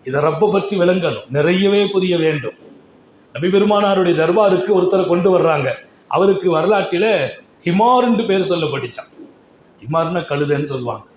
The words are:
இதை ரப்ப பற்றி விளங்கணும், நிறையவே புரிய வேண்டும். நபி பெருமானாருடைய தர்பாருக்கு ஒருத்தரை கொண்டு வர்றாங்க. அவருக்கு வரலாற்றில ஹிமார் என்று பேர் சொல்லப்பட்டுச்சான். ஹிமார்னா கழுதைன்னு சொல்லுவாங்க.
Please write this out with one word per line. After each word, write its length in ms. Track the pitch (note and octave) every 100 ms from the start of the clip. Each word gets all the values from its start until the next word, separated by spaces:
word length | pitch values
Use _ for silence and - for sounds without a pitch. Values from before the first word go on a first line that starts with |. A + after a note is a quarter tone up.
இதை 180 | - C#3
ரப்ப 300 | D3+ D3+ G#3
பற்றி 280 | G3 - G3
விளங்கணும், 440 | F3 F#3 E3 A#2 -
நிறையவே 560 | C#3 D#3 F#3 G3 G3+ G3
புரிய 320 | G3 F#3 E3+
வேண்டும். 360 | D#3+ D3+ A2+ - - - - - _ _ _
நபி 140 | B2 F3
பெருமானாருடைய 680 | G3 G#3 G#3 G3+ F#3+ F3+ D#3+
தர்பாருக்கு 540 | D#3+ F3+ G3+ F#3 F#3
ஒருத்தரை 380 | F#3+ F3+ F#3+ E3+
கொண்டு 320 | F3 F3 F3+
வர்றாங்க. 340 | D#3+ D3+ C3+ - - - _
அவருக்கு 500 | D#3 G3 F#3+ F3+ D#3+
வரலாற்றில 720 | F3 G#3 F#3 F3 G#3+ F#3+ C3 - - _
ஹிமார் 400 | - F#3 A#3 B3
என்று 220 | B3 G#3+ A3+
பேர் 240 | F#3+ F3+
சொல்லப்பட்டுச்சான். 580 | F3 D3+ - A#2+ - - - - - _ _ _ _
ஹிமார்னா 420 | A#2+ E3 E3 F3
கழுதைன்னு 440 | - C#3+ D3 C#3+ C#3+
சொல்லுவாங்க. 400 | C3 A#2 G#2+ -